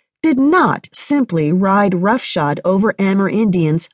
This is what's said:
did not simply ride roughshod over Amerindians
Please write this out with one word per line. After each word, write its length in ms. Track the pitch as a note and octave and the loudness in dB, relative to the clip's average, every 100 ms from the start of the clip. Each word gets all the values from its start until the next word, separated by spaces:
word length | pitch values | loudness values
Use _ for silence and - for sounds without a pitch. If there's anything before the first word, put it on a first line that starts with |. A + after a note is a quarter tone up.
| _ _ | _ _
did 160 | D#4+ C4 | -2 2
not 520 | C#4 F4+ B3+ - - | 2 2 2 -2 -6
simply 580 | - - C#4+ A#3+ E3 D3+ | -8 -2 -2 0 0 0
ride 440 | F3+ F#3+ G3 G3+ | 0 2 2 2
roughshod 640 | F3+ F#3+ B3 - F3+ D3 C#3+ F3 | 0 0 -2 -2 -4 -2 -2 -2
over 260 | F#3+ G#3+ | 0 0
Amerindians 920 | - G3 G3 F#3+ G#3 A3 F3+ D#3+ D#3+ - | 0 0 0 0 0 0 0 0 -2 -4